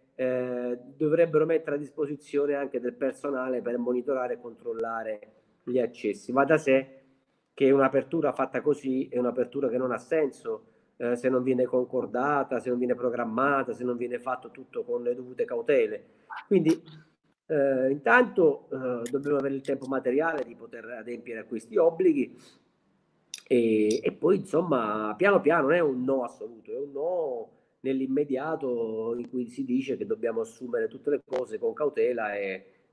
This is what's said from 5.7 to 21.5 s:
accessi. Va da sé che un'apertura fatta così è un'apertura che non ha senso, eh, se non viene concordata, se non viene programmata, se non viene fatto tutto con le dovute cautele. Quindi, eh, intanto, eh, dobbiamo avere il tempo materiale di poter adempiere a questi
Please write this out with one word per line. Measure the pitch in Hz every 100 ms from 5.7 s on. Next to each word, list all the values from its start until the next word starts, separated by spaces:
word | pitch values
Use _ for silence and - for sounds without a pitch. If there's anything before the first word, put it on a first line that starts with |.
| 123
accessi. | 117 - 107 98 -
Va | 127 139
da | 156
sé | 139 135 135 - _ _ _ _ _
che | - 135
un'apertura | 139 135 135 131 170 147
fatta | - 131 127
così | 143 139 131 131 -
è | 123
un'apertura | 123 123 120 139 135
che | 123
non | 127
ha | 113
senso, | - 160 139 - 117 110 - _ _ -
eh, | 120 120
se | 127
non | 127
viene | 127 127
concordata, | 123 127 127 127 110 120 143 143 135 123
se | 127
non | 123
viene | 123
programmata, | 123 123 120 117 113 139 139 127
se | 110
non | 123 120
viene | 120 120
fatto | 131 127 117
tutto | 135 131 120
con | 117 120
le | 120 123
dovute | 127 123
cautele. | 117 120 117 135 107 107 - _ - - -
Quindi, | 190 156 175 - - - _ _ _ -
eh, | 151 139 131 131
intanto, | 147 233 247 233 - 160 139 -
eh, | 131 127 123 117
dobbiamo | 139 143 139
avere | 135 135
il |
tempo | 131 135 131
materiale | 131 127 135 165 151
di | 120
poter | 117 113 117
adempiere | 110 120 110 117 120 113
a |
questi | -